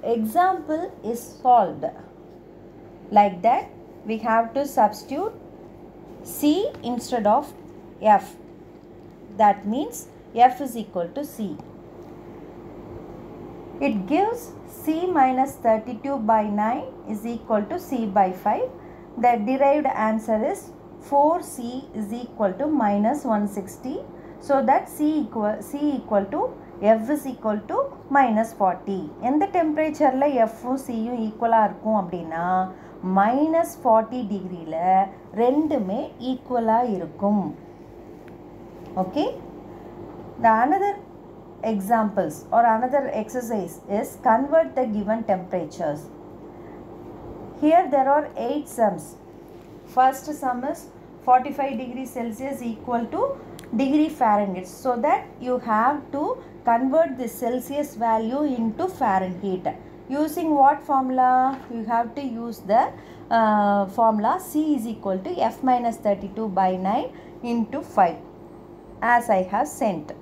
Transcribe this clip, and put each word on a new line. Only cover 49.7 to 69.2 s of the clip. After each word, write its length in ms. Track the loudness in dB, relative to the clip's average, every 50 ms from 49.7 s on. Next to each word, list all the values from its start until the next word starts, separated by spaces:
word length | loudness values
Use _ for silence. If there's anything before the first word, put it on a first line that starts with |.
| -20 -20 -20 -4 2
First 320 | 4 4 4 4 0 -8 -10 -10 -6
sum 180 | -4 -4 -4 -4 -4 -6
is 100 | -6 -8 -10 -18 -20 -20 -20 -20 -20 -6 4
forty-five 480 | 6 6 6 6 0 -4 -4 -4 -4 -4 -6 -8
degree 240 | -8 -8 -10 -10 -10 -8
Celsius 420 | -6 -6 -6 -6 -8 -8 -8 -8 -6 -6 -8
equal 340 | -8 -8 -6 -4 -2 -2 -2 -4 -2
to 60 | -2 -2 -2 -2 -8 -12 -16 -16 -18 -12 -6 -2 0
degree 300 | 0 2 4 2 2 2 2 2
Fahrenheit. 460 | 2 4 4 4 2 0 -2 -6 -8 -10 -14 -6 -2
So 80 | -2 -2 2 2
that 180 | 2 2 2 0 -8 -16 -10 -4
you 80 | -2 -2 -2 0 0 0
have 240 | 2 4 2 2 0 -6 -8 -6
to 80 | -4 -2 -2 -4 -6 -8 -18 -20 -4 2 2
convert 420 | 2 4 2 2 4 4 2 2 0 -6
the 60 | -6 -8 -6 -4
Celsius 480 | -4 -2 -2 -2 -4 -4 -4 -4 -4 -4 -4 -2 0
value 360 | 2 2 2 0 0 -2 0 0 0 0
into 280 | 0 -2 -2 -2 -2 -4 -4 -2 0
Fahrenheit. 680 | 0 2 2 2 0 -2 -6 -6 -4 -4 -4 -2 -4 -6 -6 -6 -14 -20 -20 -20 -10 -6 -2 -2
Using 280 | -2 0 -2 -2 0 2 4 6
what 240 | 6 6 6 4 0 0
formula? 420 | 0 2 2 2 2 4 4 6 6 4 4 2 0 -4 -10 -12 -10
You 80 | -8 -4
have 240 | 0 0 0 0 -2 -4
to 60 | -8 -6 -6 -6 -6 -8
use 160 | -8 -10 -10 -2 2
the, 120 | 4 4 4 2 -2 -12 -18 -18 -18 -18 -6 0 2
uh, 440 | 4 4 4 4 4 4 4 4 4 2 0 2
formula 360 | 4 4 4 4 4 2 0 0 0 -4 -2
C 260 | 0 0 2 2 2
is 100 | 0 0 -4 -8
equal 240 | -6 -4 -2 -2 -2 -2
to 40 | -6 -2 0 0 0 0
F 40 | 0 2 2
minus 280 | 2 4 2 -2 -4 0 0
thirty-two 420 | 0 0 0 -2 -10 -6 -6 -6 -2 0 2
by 100 | 2 2 2 0 0 0
nine 180 | 0 0 -2 -4 -10 -14 -18 -18 -16 -12 -6 -4 -2
into 280 | -2 -2 -2 -4 -8 -8 -2 4
five, 220 | 4 4 4 2 -4 -14 -18 -20 -20 -20 -20 -20 -20 -20 -20 -20 -20 -20 -20 -10 -4 2 4 4
as 140 | 4